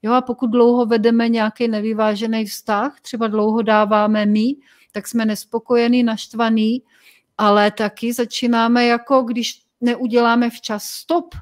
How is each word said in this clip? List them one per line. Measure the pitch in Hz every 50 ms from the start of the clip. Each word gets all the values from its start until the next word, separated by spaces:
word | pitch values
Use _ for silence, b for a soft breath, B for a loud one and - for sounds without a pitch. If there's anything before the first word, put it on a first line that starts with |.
| -
Jo, | 214 240
a | 254
pokud | 254 254 240 240 269
dlouho | 233 214 240 233 240 240 247 247
vedeme | 220 233 226 208 233 233 233 233 233
nějaký | 233 226 214 220 214 - 240 233
nevyvážený | 220 208 208 220 220 214 220 214 214 196 220 226 220 226 220
vztah, | 202 - - - - 214 202 220 285 285 _
třeba | _ - - 226 226
dlouho | 220 208 214 208 214 214 233 226
dáváme | 214 220 214 214 202 214 214 208 214 214 214 208
my, | 208 208 214 220 247 285 b b b b b b b _
tak | 208 196 -
jsme | - 233 226
nespokojení, | 220 214 196 - _ - 233 220 - 254 240 233 233 240 247 240
naštvaní, | 233 220 208 - - - 220 233 226 226 220 214 220 233 254 _ b b b b b b b b b _ -
ale | 214 208 202 208 208 208
taky | 208 - 220 208 214 - - 233 240
začínáme, | - 240 233 - - - 240 240 226 226 226 240 240 240
jako | 240 233 233 233 - 277 262 254
když | 226 247 233 226 - - _ _ _ _ _
neuděláme | 240 240 240 - 254 233 220 240 240 233 233 240 240 233
včas | 233 - - - 220 208 -
stop | - - - - - 320 349 339 339 - -